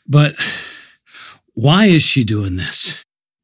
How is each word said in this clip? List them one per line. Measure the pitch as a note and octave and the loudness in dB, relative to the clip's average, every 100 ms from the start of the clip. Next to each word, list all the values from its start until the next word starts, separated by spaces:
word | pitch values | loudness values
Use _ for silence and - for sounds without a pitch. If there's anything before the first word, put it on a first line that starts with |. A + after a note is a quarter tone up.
| - | 0
But | D3 D3 - - - - - - _ _ - - - _ | 2 2 0 -8 -8 -14 -18 -20 _ _ -20 -20 -20 _
why | - A#2+ F3+ G#3+ | -2 2 4 4
is | E3 | 4
she | - C3+ | 2 -2
doing | G#2+ G#2+ G2 F#2 | -2 -2 -4 -6
this? | E2 - - - _ _ _ _ | -6 -6 -8 -10 _ _ _ _